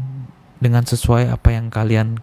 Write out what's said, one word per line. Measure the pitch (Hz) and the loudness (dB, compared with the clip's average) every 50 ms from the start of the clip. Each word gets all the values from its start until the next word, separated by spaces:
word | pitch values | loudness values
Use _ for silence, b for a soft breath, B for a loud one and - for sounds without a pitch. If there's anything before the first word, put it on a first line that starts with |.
| 127 131 - - 127 - - - _ - - - | -6 -8 -10 -12 -14 -16 -20 -20 _ -20 -6 -2
dengan | 123 120 120 - 120 | 0 0 2 0 0
sesuai | - 123 117 - - 120 117 123 120 | -2 -2 0 2 2 2 2 2 0
apa | 120 - - 117 117 | -2 2 2 2 2
yang | 113 117 113 | 2 -2 -6
kalian | - 107 110 110 113 110 110 113 113 113 | -4 -2 0 2 2 2 0 0 -4 -6